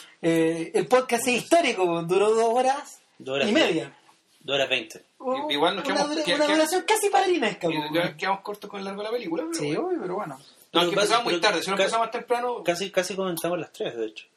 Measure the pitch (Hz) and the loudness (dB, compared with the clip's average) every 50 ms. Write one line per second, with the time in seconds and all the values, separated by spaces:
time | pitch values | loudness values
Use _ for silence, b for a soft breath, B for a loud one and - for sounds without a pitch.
0 | B B B B - 165 165 165 160 160 165 165 165 165 - 196 180 - 247 254 | B B B B 0 2 2 4 4 2 2 -2 -4 -2 -2 -2 0 4 4 2
1 | 247 - 240 226 - 254 247 208 - - 330 339 339 254 214 190 185 170 170 170 | 4 2 -2 0 0 0 0 0 2 4 4 4 4 4 0 0 0 0 0 0
2 | 165 165 185 196 208 220 220 226 226 226 226 254 254 262 269 - - - - - | 0 0 2 2 4 4 4 4 2 2 2 2 2 2 0 -2 -4 -12 -20 -20
3 | _ _ _ _ 127 131 131 143 139 208 220 320 294 208 175 156 143 143 - _ | _ _ _ _ -10 -6 -2 0 0 2 4 4 4 4 2 -2 -2 -6 -12 _
4 | _ _ _ _ _ _ _ _ - 135 139 139 135 123 131 123 110 - - 180 | _ _ _ _ _ _ _ _ -8 -4 0 0 0 0 0 -2 -2 -6 -14 -20
5 | - _ _ _ 269 254 262 277 294 302 - 285 285 180 196 202 - 269 190 - | -20 _ _ _ -6 -4 -4 -4 -2 -4 0 2 2 2 0 0 -4 -2 0 0
6 | - 294 302 320 302 - - 294 302 294 302 311 311 311 370 359 349 - 440 427 | 0 0 -2 -2 -2 0 2 2 2 2 4 2 2 2 2 -2 2 2 0 2
7 | 415 403 392 392 381 381 359 311 247 208 175 - 180 165 160 156 151 151 147 165 | 2 2 2 2 4 4 2 2 0 -2 -2 -2 -4 -2 -2 -2 -4 -2 0 0
8 | 175 - - - 196 190 196 196 - 208 208 - - 196 202 196 190 196 196 196 | 0 0 -4 -4 -2 -2 -2 -2 -4 -12 -12 -12 -12 -12 -12 -10 -10 -8 -8 -8
9 | 208 220 233 247 214 170 160 - 160 165 330 330 165 147 156 214 320 370 359 294 | -6 -4 -4 -4 -4 -4 -4 -4 -4 -4 -4 -4 -2 -2 -2 -2 -2 -2 -4 -4
10 | 196 180 185 208 208 160 135 - B B B B B B - 170 175 175 180 196 | -4 -6 -6 -6 -6 -8 -10 -14 B B B B B B 0 2 2 2 2 2
11 | 208 202 226 233 233 233 180 170 160 - 185 160 156 185 196 196 196 180 220 226 | 2 4 4 2 2 2 -2 2 2 2 2 2 -2 -2 0 2 2 2 2 0
12 | 226 226 - 226 - - 240 240 247 247 240 208 170 175 170 170 196 190 - 190 | 0 -2 -4 -8 -2 -2 -2 0 0 -4 -4 -4 -2 -2 -2 -2 -2 -2 -2 -2
13 | 180 185 202 185 190 185 170 165 - 170 180 170 143 - _ - 214 156 120 117 | -2 -2 -4 -4 -4 -4 -4 -4 -4 -4 -4 -4 -6 -8 _ -8 -8 -6 -4 -6
14 | 110 110 - - - _ _ | -6 -6 -8 -14 -20 _ _